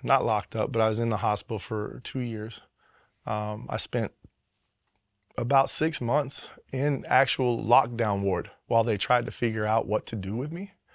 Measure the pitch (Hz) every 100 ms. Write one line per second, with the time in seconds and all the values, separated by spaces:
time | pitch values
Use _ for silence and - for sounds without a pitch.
0 | 123 131 113 104 - 113 110 117 110 110
1 | 117 104 113 104 - 110 - 107 107 123
2 | - 131 120 110 107 - _ _ _ _
3 | _ _ - 107 107 107 - 113 - 120
4 | 110 _ - _ _ _ _ _ _ _
5 | _ _ _ - 120 139 131 - 160 -
6 | 117 143 135 - - - - 131 147 139
7 | - 131 131 - 123 117 107 127 120 117
8 | 110 101 98 87 - - - 117 113 101
9 | - 123 117 - 117 110 107 113 - 104
10 | - 107 95 113 151 170 202 _ _